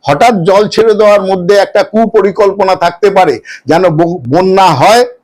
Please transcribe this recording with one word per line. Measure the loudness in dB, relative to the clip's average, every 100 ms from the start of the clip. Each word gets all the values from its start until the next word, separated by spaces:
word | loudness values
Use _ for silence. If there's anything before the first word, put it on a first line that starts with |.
হঠাৎ | -4 0 2 2
জল | 0 0 0
ছেড়ে | 0 0
দেওয়ার | 2 2 2
মধ্যে | 0 -4 0 0
একটা | 0 -2
কুপরিকল্পনা | -2 -2 0 0 -2 0 -2 0 -2 0
থাকতে | -2 -2 -2
পারে, | 0 0 -2 -10 -20 -4
যেন | 0 0
ব-, | 0 -2 -4 -4
বন্যা | -2 0 2 2
হয় | 2 2 2 0 -6